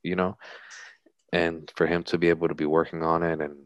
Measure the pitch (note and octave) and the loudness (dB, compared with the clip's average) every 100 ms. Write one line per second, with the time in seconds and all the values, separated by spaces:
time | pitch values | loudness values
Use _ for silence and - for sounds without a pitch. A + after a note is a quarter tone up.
0 | E2+ F2+ F#2 - - - - - - - | -2 0 -2 -2 -16 -20 -18 -20 -20 -20
1 | _ _ _ F2 E2+ E2 D#2 - D#2+ F2 | _ _ _ 0 0 -2 -12 0 2 2
2 | E2+ F2 E2+ E2 E2 D2+ D2+ D#2+ D#2+ E2 | 0 2 4 4 0 0 2 2 2 -2
3 | E2 E2 E2+ D#2+ D2 C#2+ | 0 2 2 0 -4 -8